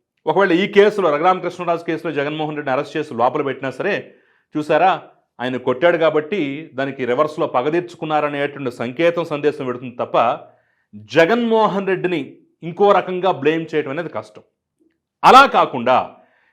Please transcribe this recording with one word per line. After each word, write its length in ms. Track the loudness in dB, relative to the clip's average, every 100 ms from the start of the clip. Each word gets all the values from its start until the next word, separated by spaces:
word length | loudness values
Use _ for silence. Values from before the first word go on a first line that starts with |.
| _ _ -2
ఒకవేళ 260 | 2 2
ఈ 160 | 2 2
కేసులో, 400 | 4 4 4 0
రఘురామకృష్ణరాజు 720 | 2 2 0 -2 -6 -4 -4
కేసులో 280 | -4 -6 -4
జగన్మోహన్ 440 | -4 -4 -4 -6 -6
రెడ్డిని 180 | -4 -2
అరెస్ట్ 220 | -2 -6
చేసి 160 | -6
లోపల 280 | 0 0 0
పెట్టినా 300 | -4 -4 -8
సరే, 420 | -6 -4 -4 -8 _ _ _ _ -8
చూసారా 360 | 0 4 4 2 -6 _ _ -8
ఆయన 180 | -6 -4
కొట్టాడు 400 | -4 2 2 4
కాబట్టి 720 | 2 0 -2 -4 -4 -6 -12
దానికి 320 | -8 -8 -4 -2
రివర్స్లో 400 | 0 -2 -2 -2
పగ 220 | -2 0
తీర్చుకున్నారనేటువంటి 1000 | -2 -6 -12 -4 -2 -2 -4 -6 -4 -8
సంకేతం, 520 | -6 -8 0 0 0 -4
సందేశం 380 | -2 -2 -2 -6
పెడుతుంది 300 | -8 -10 -8
తప్ప, 220 | -2 0 0 -2 -10 _ _ _ _ -20
జగన్మోహన్ 920 | -2 2 4 2 2 2 2 0 -2
రెడ్డిని 340 | -2 -2 -4 -6 -14 _ _
ఇంకో 280 | -10 2 4
రకంగా 400 | 4 2 -2 -2
బ్లేమ్ 340 | 0 0 -2 -2 -4
చేయడం 160 | -4
అనేది 180 | -6 -8
కష్టం. 340 | -10 -14 -20 _ _ _ _ _ _ _ 2
అలా 200 | 8 8 8
కాకుండా 520 | 4 0 0 2 2 0 -12 _ _ _